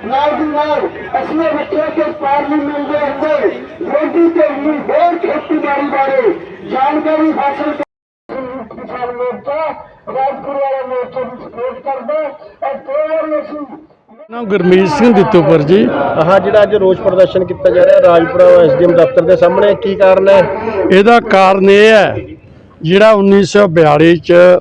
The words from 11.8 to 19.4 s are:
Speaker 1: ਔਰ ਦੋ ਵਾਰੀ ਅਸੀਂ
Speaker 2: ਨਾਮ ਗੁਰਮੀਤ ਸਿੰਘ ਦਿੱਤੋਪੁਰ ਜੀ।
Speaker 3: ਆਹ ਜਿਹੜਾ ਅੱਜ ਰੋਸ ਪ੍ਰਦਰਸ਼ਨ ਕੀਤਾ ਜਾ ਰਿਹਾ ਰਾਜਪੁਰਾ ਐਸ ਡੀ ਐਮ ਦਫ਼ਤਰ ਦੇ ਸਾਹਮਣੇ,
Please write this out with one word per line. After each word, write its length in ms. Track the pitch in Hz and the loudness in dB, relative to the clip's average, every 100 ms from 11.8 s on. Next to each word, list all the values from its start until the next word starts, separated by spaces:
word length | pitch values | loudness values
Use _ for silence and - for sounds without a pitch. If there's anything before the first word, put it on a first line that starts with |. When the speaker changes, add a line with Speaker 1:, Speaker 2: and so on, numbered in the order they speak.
| 285 269 233 311 294 285 - _ 269 | -10 -8 -6 -6 -6 -12 -20 _ -10
Speaker 1:
ਔਰ 60 | |
ਦੋ 420 | 269 - 285 311 | -10 -6 -6 -4
ਵਾਰੀ 260 | 320 311 302 | -4 -4 -6
ਅਸੀਂ 360 | - 302 285 330 _ _ _ 220 - | -8 -14 -14 -18 _ _ _ -20 -16
Speaker 2:
ਨਾਮ 140 | 233 | -12
ਗੁਰਮੀਤ 420 | 220 196 175 185 190 | -6 -2 2 2 2
ਸਿੰਘ 260 | 294 240 | 2 2
ਦਿੱਤੋਪੁਰ 480 | 208 185 180 147 160 | 4 4 2 2 0
ਜੀ। 260 | 147 196 240 | 2 2 2
Speaker 3:
ਆਹ 460 | - - - 160 190 | -2 -4 -2 2 2
ਜਿਹੜਾ 240 | 185 220 | 2 2
ਅੱਜ 120 | 202 | 2
ਰੋਸ 220 | 208 190 185 | 2 0 0
ਪ੍ਰਦਰਸ਼ਨ 480 | 196 185 185 190 | 0 2 2 0
ਕੀਤਾ 240 | 180 180 180 | -4 -2 0
ਜਾ 140 | 175 | 4
ਰਿਹਾ 300 | 175 - - | 4 6 6
ਰਾਜਪੁਰਾ 300 | 170 165 180 | 4 2 4
ਐਸ 300 | - 180 165 | 6 6 4
ਡੀ 100 | 170 | 2
ਐਮ 80 | 175 | 2
ਦਫ਼ਤਰ 300 | 170 170 180 | 2 2 2
ਦੇ 160 | 165 | 2
ਸਾਹਮਣੇ, 380 | 175 | 2